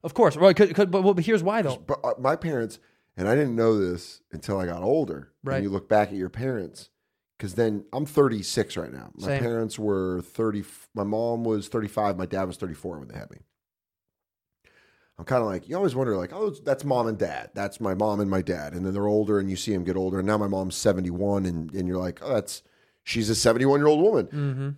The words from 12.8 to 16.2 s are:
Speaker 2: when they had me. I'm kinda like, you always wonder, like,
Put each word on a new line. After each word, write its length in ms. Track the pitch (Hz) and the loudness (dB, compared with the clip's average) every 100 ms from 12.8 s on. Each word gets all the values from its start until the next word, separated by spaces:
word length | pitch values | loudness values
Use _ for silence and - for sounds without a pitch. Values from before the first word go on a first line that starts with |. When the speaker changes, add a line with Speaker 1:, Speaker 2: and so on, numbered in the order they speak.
| 85 80 | -12 -12
Speaker 2:
when 80 | 64 | -14
they 80 | 52 | -14
had 120 | 50 | -16
me. 80 | - _ _ _ _ _ _ _ _ _ _ _ _ _ _ _ _ _ - | -20 _ _ _ _ _ _ _ _ _ _ _ _ _ _ _ _ _ -16
I'm 80 | 85 | -2
kinda 180 | 131 | 0
like, 240 | 110 95 - | 0 -4 -6
you 80 | 170 | -2
always 200 | 196 127 | 0 0
wonder, 200 | 127 | 0
like, 160 | 98 | 0